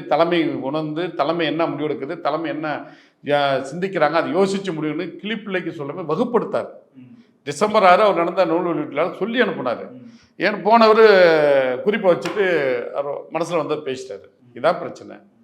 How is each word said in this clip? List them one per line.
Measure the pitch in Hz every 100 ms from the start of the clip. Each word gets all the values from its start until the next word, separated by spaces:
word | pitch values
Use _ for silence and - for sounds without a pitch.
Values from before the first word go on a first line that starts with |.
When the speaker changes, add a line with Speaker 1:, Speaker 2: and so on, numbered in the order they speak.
| -
Speaker 1:
தலைமை | 147 170 170 151 131 131
உணர்ந்து, | 156 156 151 180 165
தலைமை | 143 170 156
என்ன | 156 160
முடிவெடுக்குது, | 139 147 139 139 170 147
தலைமை | 156 156 143
என்ன, | 156 131 - - _ _ 131 143
ஆ, | 139 135 -
சிந்திக்கிறாங்க, | 170 190 185 147 165
அதை | 131 165
யோசிச்சு | 196 196 190 156
முடிவுன்னு | 156 151 180 -
கிளிப்பிள்ளைக்கு | 202 220 208 185 165 156
சொல்ற | 139
மாதிரி | 170 160
வகுப்படுத்தார். | 160 247 - 135 123 - - _ -
Speaker 2:
ம். | - - _ _ 143
Speaker 1:
டிசம்பர் | 143 208 214 190
ஆறு | 185 214
அவர் | 170
நடந்த | 175 185 170
நூல் | 165 180
வெளியீட்டுல | 156 151 135 185 -
சொல்லி | 202 240
அனுப்புனாரு. | 208 151 127 107 -
Speaker 2:
ம். | - - - _ - 185
Speaker 1:
ஏன் | 202 180
போனவரு | 226 220 220 220 190 175 156 147 139 131 127
குறிப்பை | 208 208 190
வச்சுட்டு | 170 - 208 185 165 135 120 - 143
அவர் | 143 139 -
மனசுல | 160 160 170
வந்ததை | 143 151 135
பேசிட்டாரு. | 127 - 98 - _ 120 120
இதான் | 147 180
பிரச்சனை. | 127 - 104 98 _ _